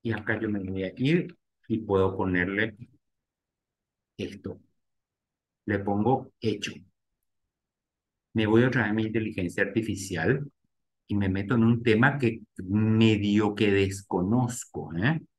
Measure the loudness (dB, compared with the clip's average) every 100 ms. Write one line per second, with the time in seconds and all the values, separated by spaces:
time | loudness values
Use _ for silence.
0 | -4 -6 -4 -4 -2 -4 -6 -6 -6 -2
1 | 0 0 -2 -12 _ _ _ -6 0 2
2 | 2 0 0 0 0 -2 -4 -6 -20 _
3 | _ _ _ _ _ _ _ _ _ _
4 | _ -10 -10 -8 -12 -12 _ _ _ _
5 | _ _ _ _ _ _ -4 -2 0 0
6 | 2 0 -2 _ -4 -4 -8 -12 -20 _
7 | _ _ _ _ _ _ _ _ _ _
8 | _ _ _ -2 4 6 4 2 0 0
9 | 0 -2 -2 -4 -4 -2 -2 0 -2 -6
10 | -6 -2 0 0 -4 _ _ _ _ _
11 | _ -2 0 -2 0 2 4 4 2 4
12 | 4 2 -2 -4 -14 -16 -4 0 2 4
13 | 4 4 2 2 2 2 2 2 2 -2
14 | -6 -2 0 0 0 -4 -12 -12 -8 -2
15 | -2 -2 -6